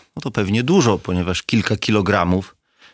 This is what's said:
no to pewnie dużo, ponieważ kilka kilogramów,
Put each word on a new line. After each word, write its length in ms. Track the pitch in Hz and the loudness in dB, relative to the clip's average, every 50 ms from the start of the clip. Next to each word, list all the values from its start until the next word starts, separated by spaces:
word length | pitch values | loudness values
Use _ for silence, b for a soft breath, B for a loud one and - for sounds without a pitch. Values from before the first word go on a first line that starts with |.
| B B _ | B B _
no 60 | - | -12
to 100 | - 139 | -10 -6
pewnie 320 | 107 - 104 92 101 113 123 | -4 -2 -2 0 0 0 0
dużo, 340 | 131 175 196 143 117 101 87 | 2 2 4 4 4 2 0
ponieważ 460 | - - 92 90 90 87 90 - - | -2 -2 -2 -2 -2 -2 -4 -6 -4
kilka 320 | - - 113 101 - 107 | -2 -2 -2 0 0 -4
kilogramów, 800 | 104 - - 107 104 98 98 101 101 87 87 90 95 95 - - b b b b b b b | -4 -2 0 0 0 2 2 2 2 2 2 0 -2 -2 -6 -12 b b b b b b b